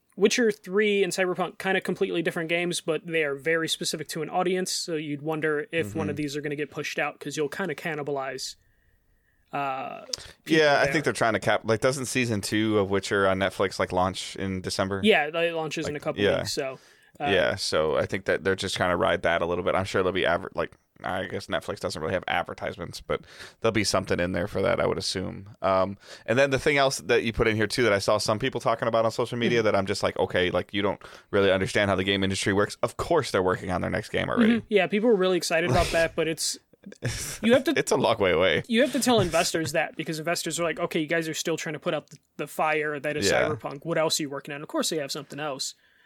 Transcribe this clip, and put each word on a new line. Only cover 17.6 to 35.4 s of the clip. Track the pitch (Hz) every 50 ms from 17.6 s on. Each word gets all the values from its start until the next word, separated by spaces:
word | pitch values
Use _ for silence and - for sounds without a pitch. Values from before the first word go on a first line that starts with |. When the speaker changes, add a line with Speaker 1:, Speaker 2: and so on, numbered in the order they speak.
| - - 98 80 78 78 67
Speaker 2:
I | 67 98
think | - - 95 -
that | - 90 - 78
they're | 95 95
just | - - 92 -
trying | - 95 90
to | 87
ride | 90 92 90 87 92
that | - 85 85 87
a | 87
little | 85 87 90 90
bit. | 92 69
I'm | 92 95
sure | - - 101
they'll | 92 92
be | 92 92 64
adver-, | - 85 87 - - -
like, | 82 80 - - _ _ _ _ - 50
I | 64 90 95 98
guess | - - 101 - -
Netflix | 92 76 - - - -
doesn't | - 90 - 78
really | 78 85 95
have | 87 - -
advertisements, | 85 87 85 - - - - - - 92 87 92 - -
but | - - 76 - - - - - - - - _
there'll | - 113
be | 101 110
something | 98 - - 95 98 - 98 90
in | 87 92
there | 92 87 90
for | - - 95
that, | 95 92 92 -
I | 90
would | 92 87 85
assume. | 95 - - 95 92 92 90 92 95 101 107 -
Um, | - 95 95 95 92 98 98 - - - - - -
and | - 113 127
then | 139 139
the | 135 127
thing | - 156 147
else | 143 135 135 131 -
that | 113 - 120 110 80
you | 117
put | 110 - 117 113
in | 107
here, | 110 110
too, | 101 - -
that | 120 107
I | 101 98
saw | - - 107 101
some | - - 107 104
people | 131 131 - 120
talking | - 127 117 - 127
about | 117 113 113 113
on | 113
social | - - 123 - 123
media | 120 117 117 120 117
Speaker 1:
Mm-hmm. | 110
Speaker 2:
that | 104 101
I'm | 98 95
just | 98 101 - -
like, | 92 -
"Okay, | - 92 92 - 92 90 90
like, | 82 90 90 -
you | - 101
don't | 101 98 80 - - - - - - _
really | - 101 98 95
understand | 92 95 95 - - 110 104 98
how | 95
the | 90 95
game | 98 98 98
industry | 98 95 95 - - 110
works." | 95 101 104 - - - -
Of | 117 - -
course | - - 175 156 120 -
they're | - 101
working | 90 92 92 - 90 92
on | 90 90
their | 90 92
next | 90 92 - -
game | - 95 92 -
already. | - - 226 220 240 220
Speaker 1:
Mm-hmm. | - -
Yeah, | 214 190 180
people | 165 196 214 208 254
were | 220
really | 185 185 185 185
excited | 175